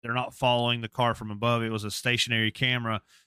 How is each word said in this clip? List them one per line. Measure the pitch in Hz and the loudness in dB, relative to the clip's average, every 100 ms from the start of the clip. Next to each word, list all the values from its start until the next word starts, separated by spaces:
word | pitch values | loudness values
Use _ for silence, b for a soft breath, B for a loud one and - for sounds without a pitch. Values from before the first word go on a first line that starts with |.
they're | 117 | -4
not | 123 127 | -4 -4
following | - 127 120 120 120 | 0 2 4 2 0
the | 113 | -4
car | - 120 113 | 0 0 0
from | 107 | -6
above. | 104 117 117 | -2 2 2
It | 113 | 0
was | 110 | -2
a | 104 | -4
stationary | - 123 120 127 113 110 | -4 0 0 2 2 0
camera. | - 127 123 113 107 b b | 0 0 0 -2 -4 b b